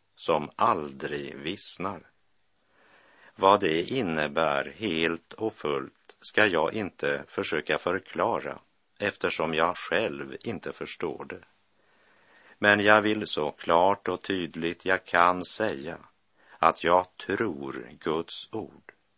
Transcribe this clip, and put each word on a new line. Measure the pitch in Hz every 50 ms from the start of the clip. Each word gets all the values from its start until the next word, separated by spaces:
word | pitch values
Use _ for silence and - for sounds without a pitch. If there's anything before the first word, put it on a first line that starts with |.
| _ _ _
som | - - - 82 76 73 - -
aldrig | - 104 117 107 85 76 71 67 65 76 71 73 71 71 67 -
vissnar. | 67 69 82 101 - - - - - 90 98 98 78 - _ _ _ _ _ _ _ _ _ _ _ _ _ _ _ _ _ _ _ _ _ _ _ - - _
Vad | - 95 95 101 101
det | 101 80 80 85 -
innebär | - 120 135 107 85 80 78 76 73 71 80 80 76 71 69 67 69 73
helt | 90 113 98 82 80 82 82 85 82 _ - -
och | - 110 107 -
fullt | - - 76 71 67 67 - - _ _ - - _
ska | - - - - 107
jag | 101 87 78 80 - -
inte | 110 101 82 - - - 71 71 69 71
försöka | - - 95 98 - 85 76 - - 76
förklara, | 73 - 90 92 95 - - - 80 95 113 104 69 71 69 69 - _ _ _ _ _ _ _
eftersom | - 104 101 - - - 87 - - 80 80 80
jag | 80 82 87 87
själv | - - - 82 98 113 85 69 71 69 67 65 -
inte | - 117 101 80 - 73 -
förstår | - 73 - - - 90 78 67 71 71
det. | 69 90 92 - _ _ _ _ _ _ _ _ _ _ _ _ _ _ _ _ _ _ _ _ - -
Men | - 101 104 104 104
jag | 98 104 107 107
vill | 101 107 107 107 -
så | - - - 76 73
klart | - - - - 85 85 90 98 101 - -
och | 92 92 -
tydligt | - - 98 92 85 73 - 82 82 82 87 - -
jag | 92 92 92 -
kan | - - 85 87 90 90 90 87
säga | - - - 110 104 76 67 71 82 - 76 80 _ _ _ _ _ _ _ _ _ -
att | - 80 82 - - 78
jag | 82 87 92 92 - _
tror | - - - 98 - 117 98 76 69 69 67 65 64 58 65 76 73
Guds | - 82 78 82 82 - - - - -
ord | - 110 85 69 71 - _ - - _ _ _ _